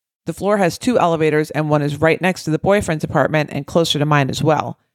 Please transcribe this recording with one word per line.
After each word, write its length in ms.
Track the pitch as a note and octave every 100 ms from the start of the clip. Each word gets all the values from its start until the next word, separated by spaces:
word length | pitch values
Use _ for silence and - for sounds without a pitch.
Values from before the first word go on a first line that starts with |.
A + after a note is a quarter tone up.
| _ _ -
The 80 |
floor 240 | D#3+ F#3+ G#3
has 220 | F3 -
two 180 | B3+ A#3
elevators 520 | E3+ E3 D#3 D3+ D3+
and 180 | D3 D3+
one 140 | D3+
is 180 | C#3+ D3
right 180 | D#3+ -
next 240 | F#3 F3+ -
to 60 |
the 60 | D#3
boyfriend's 440 | - G#3+ F#3+ D#3
apartment 480 | E3 D#3 - D#3 C#3+
and 140 | C#3+ C#3+
closer 320 | F3 E3 D3
to 60 | D3+
mine 260 | D3 C3+
as 120 | -
well. 360 | C#3+ D3 - - _